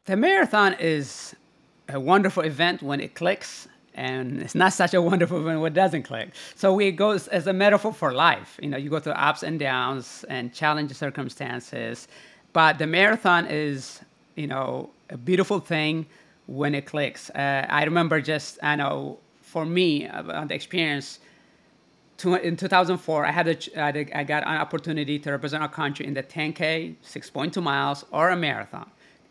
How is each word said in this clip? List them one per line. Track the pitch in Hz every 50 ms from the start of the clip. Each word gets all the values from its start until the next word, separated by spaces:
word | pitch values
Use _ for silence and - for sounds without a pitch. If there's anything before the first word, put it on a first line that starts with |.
| -
The | - 190
marathon | 208 269 370 392 392 349 - 220 214 202 190 - -
is | 165 165 156 147 135 120 - - - - - _ _ _ _ _ _ _ _ _ _ -
a | 139 139
wonderful | 131 156 185 202 190 190 - 185
event | 156 160 139 147 170 175 175 -
when | 147 139 143 143
it | - 139 -
clicks, | - 170 180 202 - - - - - - - _ _ _ _ -
and | 127 127 131 131 131 127 123 - -
it's | - - -
not | 175 185 190
such | - - 180 170 -
a | 180
wonderful | 170 170 190 175 170 - 180 160
event | 156 165 160 156
when | 160 160
it | 151
doesn't | 180 190 170 165 147
click. | - - 123 113 - 180 - - - - -
So | - 196 196 185
we | 202 202 196
go | 165 165 202 214
as, | 208 180 - -
as | - 175 160
a | 196
metaphor | 185 185 202 208 208 196 - 220
for | - - 165 139
life. | 123 135 165 165 123 95 92 - - -
You | - 147
know, | 135
you | 135 143 143
go | 156 151
through | - 156
ups | 147 - 139 151 156 - 180
and | 156 165 151
downs | 143 135 127 127 127 127 139 127 117 - - - - -
and | 139 127 120 120
challenging | - - 160 151 151 151 147 139 135
circumstances, | - 151 139 135 147 131 127 - - 139 127 123 123 - - - 123 117 113 117 - - _ - - - - - _ _ _
but | - 165 160 160 156 147
the | 156
marathon | 160 165 180 196 214 214 214 - 185 175 170 -
is, | - 151 151 151 147 139 135 - - - - - _ _ _ _ _ -
you | 160 151 143
know, | 131 135 131 127 127 131 - - _ _ _ -
a | -
beautiful | 123 120 170 185 180 190 - 208 185
thing | - - 170 156 156 156 160 160 156 - _ - _ _ _ _ _
when | - 135 135 147 147 147
it | 139 139
clicks. | - - 151 143 - - - - -
Uh, | - 139 139 139 139 135 - -
I | 143 147 151
remember | 151 170 175 165 151 160 156
just, | 139 151 156 143 - - - -
I | 151 147 151
know, | 147 143 139 143 139 139 143 - - _ _ _ _
for | _ - - 165 156
me, | 165 170 180 185 170 147 143 - -
uh, | - - - -
on | 165 156 156 143
the | 156
experience, | 147 - - 180 170 165 151 143 139 135 - - - _ - _ _ _ _ _ _ _ _ _ _ _ _ _ _ _ _ _ -
to, | - 180 180
in | 180 - 170 170
two | - 185 185
thousand | 190 180 185 170 185
four, | - - 160 160 147 151
I | 160
had | 151 175 160
a | 165 160
ch-, | 160 - - -
I | 160 147
had | 147 139
a, | 151 147 147 - 151
I | 143
got | 139 147 151 -
an | - 160
opportunity | 156 156 - 165 151 - 170 156 151 147 135 151 143
to | - 147
represent | 143 131 156 143 151 156
our | 151 147
country | - 160 151 143 143 - -
in | 147 143
the | 135
ten | 131 - - 165 151 151 143
K, | - 165 156 160 160 170 165 - _
six | - - - - - -
point | - - 143 165
two | - 190
miles, | 170 143 139 139 139 143 143 139 - -
or | - 147 160 180
a | 180
marathon. | 175 165 143 123 107 104 - - - - - _ _ _ _ _ _ _ _